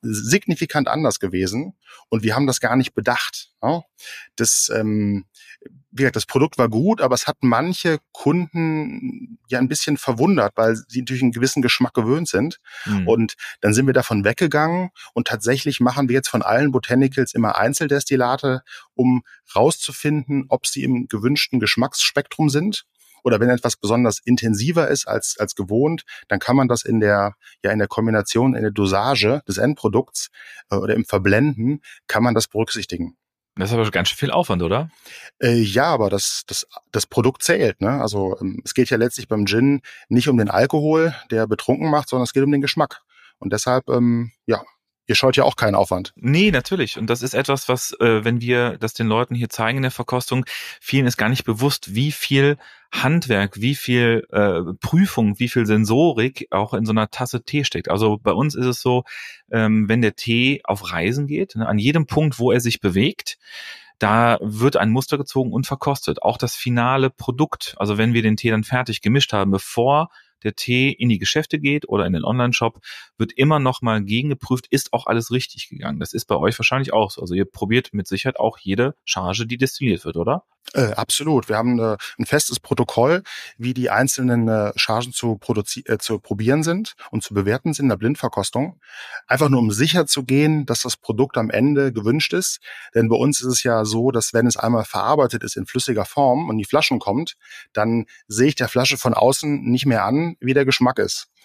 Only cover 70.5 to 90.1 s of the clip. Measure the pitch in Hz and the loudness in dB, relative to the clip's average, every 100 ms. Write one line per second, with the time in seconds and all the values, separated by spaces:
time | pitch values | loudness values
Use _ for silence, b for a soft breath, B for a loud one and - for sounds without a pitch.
70.5 | - - 123 139 - 120 104 95 156 156 | -6 -2 2 2 0 0 0 0 -2 -2
71.5 | 156 143 147 - 101 90 90 - 123 123 | -2 0 -2 0 -2 0 0 0 0 0
72.5 | 123 113 - B B B _ 110 - 139 | 2 -2 -4 B B B _ -4 2 2
73.5 | 151 135 123 120 110 98 110 147 135 - | 4 0 0 0 0 0 -2 0 -4 -2
74.5 | 127 - 139 - 117 - 117 113 123 - | -2 0 -2 0 -4 0 -2 0 -4 -4
75.5 | - - - - - - 110 - 95 87 | -12 -16 -10 -8 -6 -6 -6 -2 2 2
76.5 | 113 113 131 131 110 101 - 87 90 98 | 0 -2 -2 0 0 0 -2 -4 -2 -2
77.5 | - 101 117 - 101 92 - 135 - 110 | -4 0 0 0 -8 -6 -4 -4 -2 -2
78.5 | - - 98 131 - - - 92 101 113 | -2 -4 0 0 -2 -8 -4 -4 -4 -4
79.5 | 120 131 - 131 87 - 82 95 160 _ | -2 -4 -2 -2 -2 -4 -4 -2 -2 _
80.5 | _ - - 110 104 113 - 147 143 - | _ -8 -2 0 -2 -4 -4 0 0 0
81.5 | 107 120 120 113 104 B B - 151 - | -2 0 0 0 -4 B B -2 0 0
82.5 | - - - 120 - 127 175 202 B B | -6 -4 -2 0 2 2 2 -4 B B
83.5 | B 117 127 123 101 131 - 127 117 113 | B -6 -4 0 2 0 0 2 2 2
84.5 | 110 104 - - 110 123 - 120 107 - | 0 0 -2 -2 -2 -2 -4 -4 -4 -2
85.5 | 107 101 - - 110 - 107 - 101 110 | -4 -2 -8 -4 -4 -2 -6 -6 -2 0
86.5 | 147 156 180 220 - B 110 - 101 98 | 2 0 -4 -6 -12 B -8 -4 -2 0
87.5 | 123 170 147 139 98 110 147 123 - 98 | 0 -2 0 0 2 0 -2 -2 -2 -4
88.5 | 123 156 - B B B B B 127 151 | -4 -6 -8 B B B B B 2 4
89.5 | 131 110 101 156 175 151 | 4 4 2 2 2 0